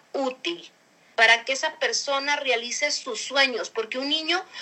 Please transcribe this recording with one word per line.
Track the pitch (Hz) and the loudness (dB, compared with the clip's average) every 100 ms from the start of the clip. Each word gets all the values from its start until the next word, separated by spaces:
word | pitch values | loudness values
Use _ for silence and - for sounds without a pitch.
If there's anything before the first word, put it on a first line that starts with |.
| - | -8
útil, | 277 262 254 349 349 - _ _ _ _ - | -2 -2 -2 -6 -8 -12 _ _ _ _ 4
para | 226 233 233 | 6 6 2
que | |
esa | 269 311 - | -2 -2 -2
persona | 247 233 - 277 277 285 | -2 -2 -2 -2 0 -2
realice | 269 233 240 - 294 | 0 -2 -2 -2 -2
sus | 294 269 214 | -2 -4 -6
sueños, | - 269 269 226 - | -2 2 2 2 -4
porque | - 220 254 | -4 -4 -4
un | 277 | -2
niño | 311 320 359 370 - | -2 0 -2 -2 -14